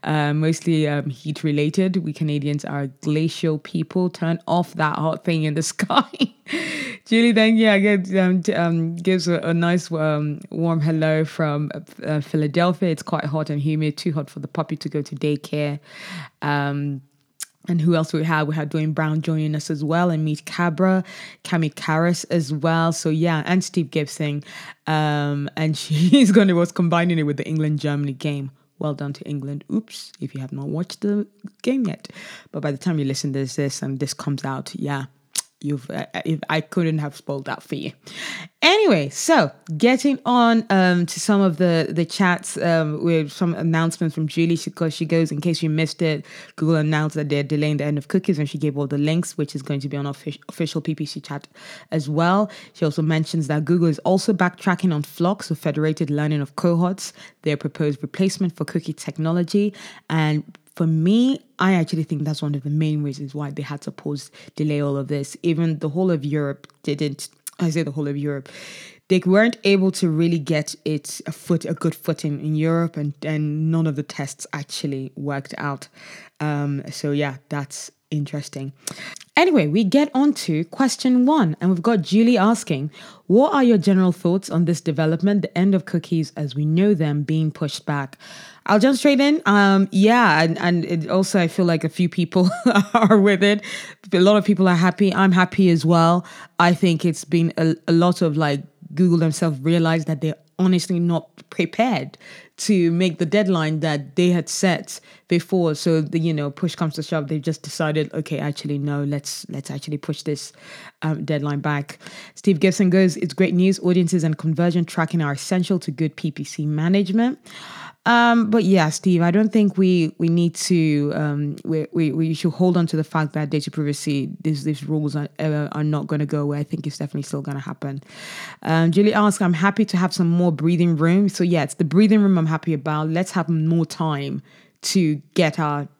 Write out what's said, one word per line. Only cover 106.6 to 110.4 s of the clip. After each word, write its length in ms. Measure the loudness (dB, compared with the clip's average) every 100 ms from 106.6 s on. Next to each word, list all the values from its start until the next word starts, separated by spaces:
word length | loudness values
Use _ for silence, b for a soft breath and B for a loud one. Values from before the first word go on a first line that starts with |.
| -6
comes 200 | -2 -4
to 80 | -4
shove, 260 | -4 -4 -2
they've 120 | -4
just 220 | -4 -6
decided, 500 | -10 -4 -2 0 -2
"Okay, 260 | -6 -6 -4
actually, 400 | -4 -6 -6 -4
no, 260 | -4 -4
let's, 420 | -4 -4 -8 -14 -12
let's 220 | -12 -10
actually 280 | -12 -8 -8
push 240 | -6 -8
this, 300 | -6 -6